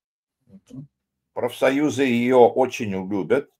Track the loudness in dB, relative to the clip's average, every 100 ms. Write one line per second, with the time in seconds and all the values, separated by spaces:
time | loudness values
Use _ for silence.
0 | _ _ _ _ _ -20 _ -20 -20 _
1 | _ _ _ -10 -10 -2 -2 0 -2 -2
2 | -2 0 2 6 6 6 -4 -4 -8 -8
3 | -6 -6 -2 -2 -4